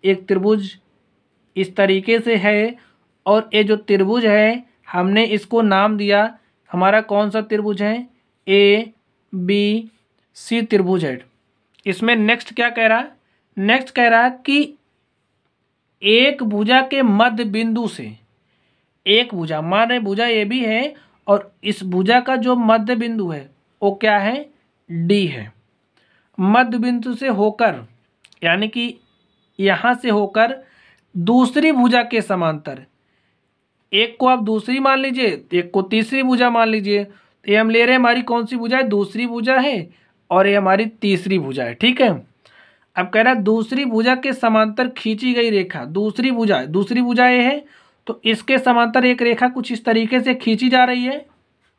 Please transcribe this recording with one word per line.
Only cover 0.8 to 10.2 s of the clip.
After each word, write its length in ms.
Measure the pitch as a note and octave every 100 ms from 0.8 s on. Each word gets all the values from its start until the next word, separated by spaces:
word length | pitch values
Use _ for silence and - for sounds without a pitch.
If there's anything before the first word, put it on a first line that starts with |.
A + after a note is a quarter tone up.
| _ _ _ _ _ _ _ -
इस 200 | F#3 F#3
तरीके 440 | G3 F#3+ F#3+ A#3
से 160 | A#3 A3
है 380 | G3+ G#3 A3 A#3+ _ _ _ _ -
और 240 | G#3 G#3+
ये 100 | G#3+
जो 120 | G#3 G#3+
त्रिभुज 480 | G#3 G3 F#3+ A#3 A3+
है 400 | G#3 G#3+ A#3+ - _ -
हमने 380 | F3+ F#3 G3+ A3+
इसको 360 | G#3 - A#3
नाम 360 | G#3+ F#3+ G#3 G#3+
दिया, 400 | G3+ G3+ A3 A#3+ _ _ _
हमारा 300 | F3+ F#3 G#3+
कौन 260 | A3 G3+ G#3
सा 120 | G#3+
त्रिभुज 380 | G#3+ G#3+ G#3 G3
है, 280 | G#3 A3+ B3 _ _ _ -
एबीसी 2250 | G3 G3+ G#3 A3+ _ _ _ _ F#3+ F3+ G3+ G#3 G#3+ A3 _ _ _